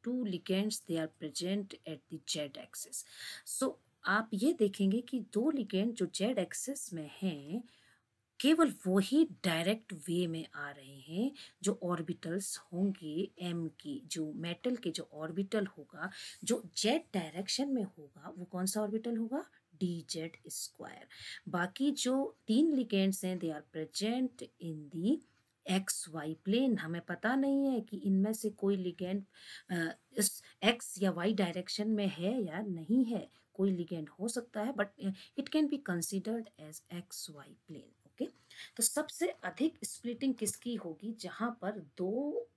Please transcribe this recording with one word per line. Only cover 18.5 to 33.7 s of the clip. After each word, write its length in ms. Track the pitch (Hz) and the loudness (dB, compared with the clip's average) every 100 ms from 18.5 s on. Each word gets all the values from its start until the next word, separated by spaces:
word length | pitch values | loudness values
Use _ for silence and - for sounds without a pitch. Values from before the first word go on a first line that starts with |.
| 180 190 | 0 0
सा 160 | 214 | 2
ऑर्बिटल 360 | 208 220 233 226 | 0 0 0 -2
होगा? 280 | 226 269 381 _ _ 160 | -2 -4 -6 _ _ -4
डी 260 | 180 170 - | -2 -2 -6
जेड 280 | 165 165 - - | -6 -6 -10 -10
स्क्वायर। 600 | - - - - - - - - - - | -8 -8 -12 -14 -14 -18 -16 -12 -12 -2
बाकी 400 | 175 180 - 277 | 0 0 2 0
जो 460 | 285 247 262 277 - - | 2 2 2 0 -4 2
तीन 280 | 220 330 277 | 6 6 4
ligands 480 | 226 196 196 190 | 2 4 4 2
हैं, 160 | 185 180 | -2 -2
they 140 | 170 151 | -2 -4
are 200 | - 160 | -8 -8
present 720 | 156 - 208 247 254 - - _ | -6 -2 0 0 -2 -4 -16 _
in 320 | 170 156 147 160 | -8 -6 -8 -2
the 220 | 190 311 - _ _ _ - | 2 2 0 _ _ _ 0
एक्स 380 | 185 190 - 170 | 0 2 -4 -4
वाई 280 | 156 151 160 190 | -6 -6 -4 2
प्लेन। 320 | 226 269 202 | 4 4 2
हमें 240 | 160 170 | 0 -6
पता 340 | - 175 220 269 | -6 -2 2 4
नहीं 320 | 277 277 277 | 4 4 4
है 140 | 247 | 2
कि 160 | 220 202 | -2 -2
इनमें 360 | 196 190 202 | 4 6 6
से 160 | 220 214 | 2 -2
कोई 260 | 208 196 196 | 0 2 2
लिगेंड, 480 | 180 175 180 196 196 - - - - | 0 -2 -2 -2 -4 -18 -18 -16 -4
अ, 260 | 175 165 - _ 262 | -2 -2 -6 _ 2
इस 260 | 208 - - - | 4 2 -14 2
एक्स 380 | 196 240 - 185 | 4 4 -2 0
या 100 | 190 | 2
वाई 220 | 170 185 | 2 2
डायरेक्शन 540 | 202 180 175 185 - 208 | 4 2 0 -4 -2 2
में 200 | 214 196 | 2 2
है 360 | - 180 254 | 0 0 0
या 180 | 185 165 | -2 -4
नहीं 440 | 214 170 160 247 233 | -4 -6 4 4 4
है। 260 | 220 - _ _ | 0 -4 _ _
कोई 180 | - 196 | 2 2